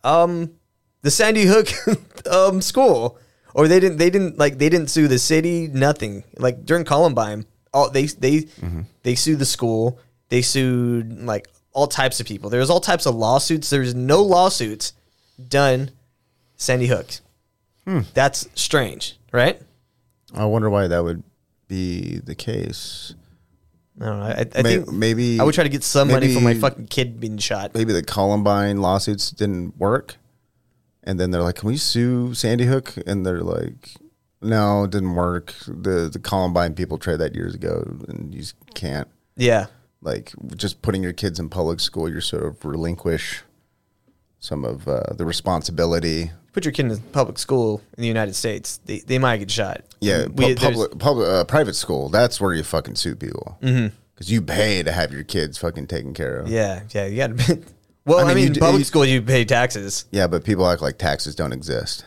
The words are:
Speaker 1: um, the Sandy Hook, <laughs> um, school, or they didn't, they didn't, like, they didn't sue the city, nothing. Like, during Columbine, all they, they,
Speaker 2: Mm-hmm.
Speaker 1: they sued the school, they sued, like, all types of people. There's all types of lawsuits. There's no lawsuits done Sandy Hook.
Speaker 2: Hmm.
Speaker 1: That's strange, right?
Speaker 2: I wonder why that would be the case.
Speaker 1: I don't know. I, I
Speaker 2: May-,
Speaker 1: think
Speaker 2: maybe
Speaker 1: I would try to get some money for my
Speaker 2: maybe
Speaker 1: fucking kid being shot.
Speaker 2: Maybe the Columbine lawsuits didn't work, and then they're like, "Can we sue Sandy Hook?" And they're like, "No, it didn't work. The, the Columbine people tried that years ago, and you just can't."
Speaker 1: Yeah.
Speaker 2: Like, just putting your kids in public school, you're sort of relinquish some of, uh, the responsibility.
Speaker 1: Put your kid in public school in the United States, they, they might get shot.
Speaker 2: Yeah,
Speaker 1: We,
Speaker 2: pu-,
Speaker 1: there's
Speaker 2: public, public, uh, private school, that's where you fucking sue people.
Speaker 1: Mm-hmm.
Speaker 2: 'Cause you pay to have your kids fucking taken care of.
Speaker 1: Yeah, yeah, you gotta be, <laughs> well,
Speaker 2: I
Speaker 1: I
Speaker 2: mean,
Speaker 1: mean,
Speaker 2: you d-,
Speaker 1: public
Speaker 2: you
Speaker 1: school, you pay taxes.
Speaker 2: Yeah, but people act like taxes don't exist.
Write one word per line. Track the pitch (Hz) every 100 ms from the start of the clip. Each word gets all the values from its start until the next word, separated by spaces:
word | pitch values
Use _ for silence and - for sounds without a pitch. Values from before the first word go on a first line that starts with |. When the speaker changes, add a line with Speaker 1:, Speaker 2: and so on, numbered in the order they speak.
Speaker 1:
um, | 127 165 175 170 165 _ _ _ _ _
the | 143
Sandy | - 220 214 185
Hook, | 214 214 - - 220
<laughs> | - - -
um, | 185 190 190
school, | - 262 262 131 120 - _ _ _ -
or | 156
they | 185
didn't, | 185 151
they | 175
didn't, | 190 180 143
like, | 147 135
they | 147
didn't | 175 147
sue | 160 151
the | 127
city, | - 160 165 170 160
nothing. | 135 139 151 110 101 - -
Like, | 127 123 101
during | 170 151
Columbine, | 147 170 120 107 107 107 _ _
all | 135 131
they, | 135 147
they, | - 131 151
Speaker 2:
Mm-hmm. | 156 - 87 85 101 _
Speaker 1:
they | 123 123
sued | 156 151
the | 143
school, | - 120 110 117 123 _ _ _
they | 127
sued, | 123 139 131 123 120 120 113 117
like, | 120 104 - _ _
all | - 143
types | - 131 -
of | 120
people. | 101 104
There's | 120 131
all | 175
types | - 175 143
of | 113
lawsuits. | 110 135 - 160 147
There's | 143 127 123
no | 127 165
lawsuits | 202 180 185 185 110 107 - _ _ _ _ - 123
done | 139 139 127 135 _ _ _ _ _ _ _
Sandy | - 127 123
Hook. | 104 - - _ _ _ _ _ _ -
Speaker 2:
Hmm. | 180 92
Speaker 1:
That's | - 139 - - -
strange, | - 151 110 60 - - _
right? | 120 139 - - _ _ _ _ _ _
Speaker 2:
I | - 107
wonder | 113 107
why | 101 92
that | 87
would | 85 85 - _ _ _ _
be | 95 92 90 85 85
the | 87 80
case. | - 110 - - - - - - _ _ _ _ _ _ _ -
Speaker 1:
I | 110
don't | 104
know. | 104
I, | - 113 -
I |
Speaker 2:
May-, | 117 185
Speaker 1:
think | -
Speaker 2:
maybe | 92 110 113 120 117
Speaker 1:
I |
would | 139 156
try |
to | 147
get | 139
some | - 143 139
money | 131 139
for | 123
my | 120
Speaker 2:
maybe | 113
Speaker 1:
fucking | 131 - 113
kid | - 123 113
being | 113 107
shot. | - 101 101 113
Speaker 2:
Maybe | 113
the | 107
Columbine | 104 107 98 104 101 101 101 101
lawsuits | 92 95 110 101 -
didn't | - 104 90 87 -
work, | 98 131 - - _ _ _ _ _ _ _ _
and | - 92
then | 90
they're | 87
like, | 87 -
"Can | 104
we | 143
sue | - 117 120 123 123
Sandy | 120 113 120 123
Hook?" | 135 - - -
And | 98 92
they're | 87
like, | 87 82 85 - - - _ _ _ _
"No, | 107 110 104 104 101
it |
didn't | 101 92 87
work. | 87 87 - - -
The, | - 95 90 80
the | -
Columbine | - 95 90 87 87 80
people | 90 78
tried | - 78
that | 78 73
years | 85 90
ago, | - - - - -
and | 50 71
you | 69
just | 73 - _
can't." | - 85 71 - _ _ -
Speaker 1:
Yeah. | 123 113 95 _ _ _
Speaker 2:
Like, | 80 52 - - - 92
just | 101 -
putting | - 95
your | 90
kids | 85 143 82
in | 80
public | 92 82 85
school, | - 87 82
you're | 80
sort | 78 76
of | 76 - 76
relinquish | 78 82 87 85 80 - - _ _ _ _ _ _ _ _ _ _
some | - 76 62
of, | 69 -
uh, | 65 - -
the |
responsibility. | 82 82 - 87 78 82 85 85 82 80 82 82 _
Speaker 1:
Put | - 151
your |
kid | - 131
in | 107 117
public | 143 123 -
school | - 131 113 104 _ -
in |
the | 117
United | 113 104 95
States, | 117 101 - -
they, | - 104
they | - 127
might | 127 110
get | 98
shot. | 98 98 - _ _
Speaker 2:
Yeah, | 104 87 -
Speaker 1:
We, | - 131
Speaker 2:
pu-, | 123
Speaker 1:
there's |
Speaker 2:
public, | 123 117 104 -
public, | 131 131 85
uh, | 95 87
private | 143 113 -
school, | - 73 69
that's | 98 120 -
where | 98
you | 82
fucking | 78 80 - -
sue | 85 58
people. | 60 - - -
Speaker 1:
Mm-hmm. | 131 127 107 - _ _
Speaker 2:
'Cause | 85
you | 113
pay | 80 - 107 98
to | 85
have | 85 76
your | 69
kids | - 98 78 71
fucking | 85 82 69
taken | 82 67
care | - 69 64
of. | 107
Speaker 1:
Yeah, | 113 101 92 107
yeah, | 104 98
you | 107
gotta | 127 120
be, | 117 165 - _
<laughs> | _ _ -
well, | 175
Speaker 2:
I |
Speaker 1:
I | 175
Speaker 2:
mean, | -
Speaker 1:
mean, | 139
Speaker 2:
you | 147
d-, |
Speaker 1:
public | 165 147
Speaker 2:
you |
Speaker 1:
school, | 139 160 135
you | 131
pay | 110 131 113
taxes. | 123 127 107 98 - -
Speaker 2:
Yeah, | 101 87
but | 82
people | - 95 92
act | 85
like | 71 -
taxes | 85 71 76
don't | 71 76
exist. | 64 80 60 - -